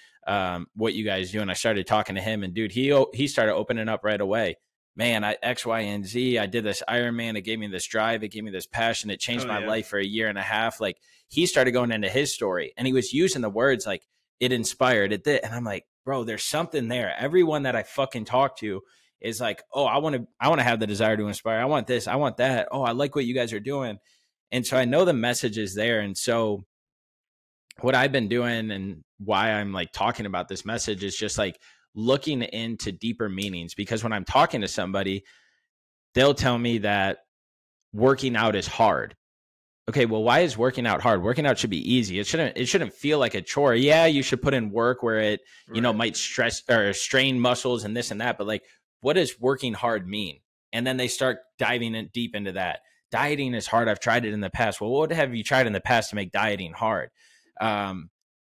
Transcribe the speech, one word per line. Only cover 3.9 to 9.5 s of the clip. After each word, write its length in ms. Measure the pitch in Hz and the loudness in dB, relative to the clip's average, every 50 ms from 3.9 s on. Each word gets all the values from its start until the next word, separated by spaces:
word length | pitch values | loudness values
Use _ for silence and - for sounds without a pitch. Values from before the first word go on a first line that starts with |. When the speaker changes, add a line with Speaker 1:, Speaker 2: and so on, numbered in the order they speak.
| 110 - - | -2 -2 0
Speaker 1:
right 160 | 107 104 101 | 0 0 0
away. 380 | 101 95 104 117 107 87 78 _ _ _ _ _ _ _ - | 0 0 0 0 0 -2 -4 _ _ _ _ _ _ _ -6
"Man, 300 | - 117 120 113 107 104 | -2 0 0 0 0 0
I 140 | 107 - - | -2 -2 -2
X, 220 | - 123 123 - - | -2 -4 -4 -4 -2
Y, 160 | 117 113 113 | -2 -2 -2
and 240 | 107 101 101 101 98 | -2 -2 -4 -6 -6
Z. 340 | 95 113 120 131 127 120 110 | -6 -4 -2 0 0 0 0
I 60 | 104 | 0
did 200 | 95 107 117 107 | -2 -2 -2 -2
this 180 | 104 95 - - | -2 -4 -4 -4
Ironman. 520 | - 120 120 120 120 117 117 117 113 110 104 | -2 0 0 0 0 -2 -4 -4 -4 -6 -6
It 40 | |
gave 160 | 90 110 113 113 | -4 -4 -6 -6
me 100 | 107 101 | -6 -6
this 180 | 92 87 - | -6 -8 -6
drive. 360 | - - 110 107 113 113 107 | -4 -2 0 2 2 0 -2
It 60 | 110 98 | -4 -8
gave 160 | 107 110 110 | -10 -10 -10
me 60 | 104 | -8
this 160 | 95 90 - | -8 -10 -10
passion. 420 | - - 117 113 117 110 - - 104 | -6 -2 0 0 0 0 -2 -4 -6
It 120 | 95 - | -6 -6
changed 260 | - 120 120 120 131 | -4 -4 -4 -4 -4
Speaker 2:
Oh, 20 | |
Speaker 1:
my 120 | 113 | -4